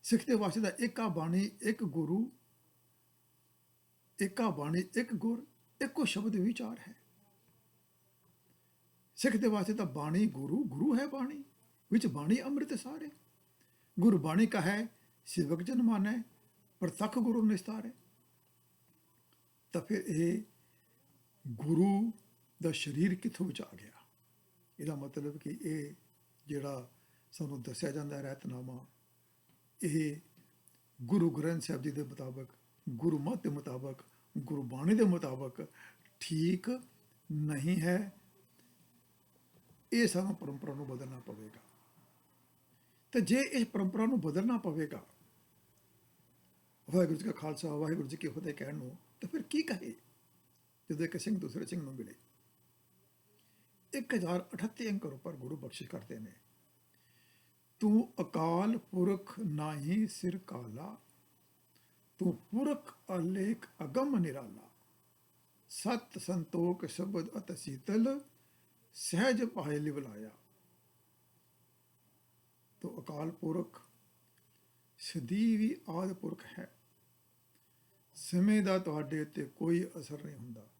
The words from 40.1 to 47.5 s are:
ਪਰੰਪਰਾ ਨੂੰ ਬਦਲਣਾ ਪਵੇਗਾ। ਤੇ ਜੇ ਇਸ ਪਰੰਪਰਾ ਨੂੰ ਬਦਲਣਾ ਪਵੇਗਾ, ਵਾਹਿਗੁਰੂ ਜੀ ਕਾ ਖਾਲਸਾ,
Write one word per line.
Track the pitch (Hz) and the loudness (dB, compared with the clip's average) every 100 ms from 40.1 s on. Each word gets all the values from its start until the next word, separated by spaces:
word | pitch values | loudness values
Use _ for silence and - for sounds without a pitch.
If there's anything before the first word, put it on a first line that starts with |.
| 180 190 - | 4 0 -2
ਪਰੰਪਰਾ | 147 139 151 | -6 -8 -8
ਨੂੰ | 139 139 | -8 -8
ਬਦਲਣਾ | 127 131 127 | -8 -10 -12
ਪਵੇਗਾ। | 123 107 107 110 - _ _ _ _ _ _ _ _ _ _ _ _ _ _ | -14 -16 -16 -20 -20 _ _ _ _ _ _ _ _ _ _ _ _ _ _
ਤੇ | 247 | 2
ਜੇ | 180 247 | 6 4
ਇਸ | 269 269 226 | 4 2 0
ਪਰੰਪਰਾ | 202 190 214 220 | 2 0 2 2
ਨੂੰ | 254 | 2
ਬਦਲਣਾ | 160 151 214 233 | 2 0 2 0
ਪਵੇਗਾ, | 180 156 151 - - _ _ _ _ _ _ _ _ _ _ _ _ _ _ _ _ _ - | 0 -2 -2 -6 -14 _ _ _ _ _ _ _ _ _ _ _ _ _ _ _ _ _ 0
ਵਾਹਿਗੁਰੂ | 170 170 156 | 4 4 2
ਜੀ | |
ਕਾ | 196 | -2
ਖਾਲਸਾ, | - 156 | -4 -6